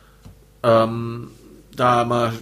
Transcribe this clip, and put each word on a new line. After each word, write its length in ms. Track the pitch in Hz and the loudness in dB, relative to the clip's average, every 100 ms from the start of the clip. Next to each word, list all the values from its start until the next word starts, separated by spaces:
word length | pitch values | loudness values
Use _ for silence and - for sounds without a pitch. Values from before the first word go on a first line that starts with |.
| _ _ - - _ _ | _ _ -20 -20 _ _
ähm, 680 | 120 113 113 117 117 120 113 - - - _ | 2 4 2 -2 -8 -10 -14 -20 -20 -20 _
da 300 | - 123 120 | -2 0 2
mal 300 | 120 120 117 113 | 0 0 -2 -4